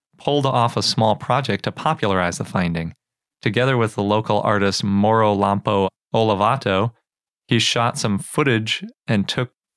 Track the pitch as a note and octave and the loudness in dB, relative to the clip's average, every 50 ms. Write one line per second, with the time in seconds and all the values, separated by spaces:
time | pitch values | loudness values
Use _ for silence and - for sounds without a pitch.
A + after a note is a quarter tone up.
0 | _ _ _ _ - - C#3+ D3 C3 C#3 B2+ A#2+ A#2 A#2 - A2+ G#2 - - - | _ _ _ _ -4 -2 0 0 0 0 2 2 0 0 0 -2 -2 -2 0 0
1 | A2+ A2 G#2 - - - B2 C3 C#3 - - - - - - - - D#3 D#3 D3+ | 2 2 0 0 0 -2 0 0 0 -2 -2 -2 -4 -6 -6 -4 -2 -2 -2 0
2 | - G#2 G2 F#2+ F2+ F2 E2 - - - - G2 F2+ E2+ E2+ E2+ E2 E2 - _ | 0 0 0 2 0 0 -2 -4 -6 -4 -2 -2 -2 -2 -2 -4 -6 -8 -10 _
3 | _ _ _ _ _ _ _ _ - A2+ G#2 A#2 B2 C3 C3+ A#2+ A2+ G#2+ - - | _ _ _ _ _ _ _ _ -4 -2 0 2 2 2 2 2 0 0 0 -2
4 | G2+ G2+ G#2 G#2+ G#2+ - G#2+ G#2 G2+ G#2+ G#2+ G2+ G2 G2+ F#2+ - - G2+ G2 G2+ | 0 0 0 0 0 0 -2 0 0 0 0 2 2 0 0 -2 -2 -2 0 2
5 | G2+ A2 A2 A2+ A2 G#2+ G#2 G2 G2+ G2 G2+ G#2 - - G#2+ G2 G2 F#2+ _ _ | 2 4 4 4 4 2 2 2 2 0 0 0 -2 -2 0 0 0 -2 _ _
6 | _ _ - A2+ A2+ A2 G#2+ F#2+ G2+ A2 B2 - - - F#2+ F#2+ G#2 A#2+ - _ | _ _ -2 0 2 2 2 2 2 2 0 0 0 0 0 2 0 -2 -4 _
7 | _ _ _ _ _ _ _ _ _ - B2 A#2 - - - B2 A#2 A#2 - - | _ _ _ _ _ _ _ _ _ 0 0 2 2 2 0 0 0 0 -2 -2
8 | - A2+ G2+ F#2+ - - - - D3+ C#3 A#2+ A2+ A2 A2 - - F#3 A3+ - _ | -2 -2 -2 -2 -4 -6 -2 0 2 2 2 0 0 -2 -6 -6 -8 -14 -18 _
9 | _ - B2+ G#2 F#2+ - - - B2+ B2 _ _ _ _ _ | _ -2 0 0 0 -2 -2 -4 -4 -6 _ _ _ _ _